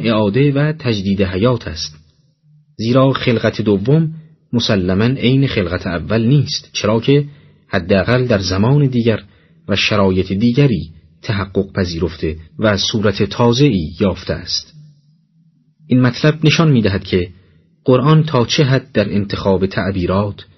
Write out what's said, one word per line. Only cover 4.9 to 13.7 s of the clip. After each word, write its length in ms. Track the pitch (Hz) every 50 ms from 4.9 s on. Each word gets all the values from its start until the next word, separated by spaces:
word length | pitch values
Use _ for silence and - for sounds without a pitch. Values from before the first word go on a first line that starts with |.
| 92 95 110
عین 420 | 120 135 135 - 117 131 135 139
خلقت 400 | 127 - 113 92 82 90 90 -
اول 400 | 95 85 82 - - 107 113 113
نیست، 440 | 117 143 147 123 - - - - -
چرا 280 | - - - 101 110 113
که 240 | 113 135 139 147 147 143 - - - - _ _ _ _
حداقل 580 | - 95 85 90 101 95 85 113 123 127 127
در 120 | 120 110 98
زمان 480 | 92 90 98 92 107 123 143 147 143
دیگر 360 | 131 123 120 113 117 107 101 - - _ _ _ _ _ _ _ -
و 80 | 101
شرایط 560 | 92 - - 110 101 98 95 92 92 87 92
دیگری 580 | 98 98 117 120 120 143 143 135 104 80 80 - - - _ _ _ _
تحقق 500 | - - 104 98 95 95 - 101 98 -
پذیرفته 640 | - 104 95 87 85 80 92 80 - - - 80 78 82 80 - _ -
و 180 | 104 107 101
صورت 460 | 95 - - - 113 98 104 98 -
تازه‌ای 680 | 107 95 - - 120 120 120 123 147 143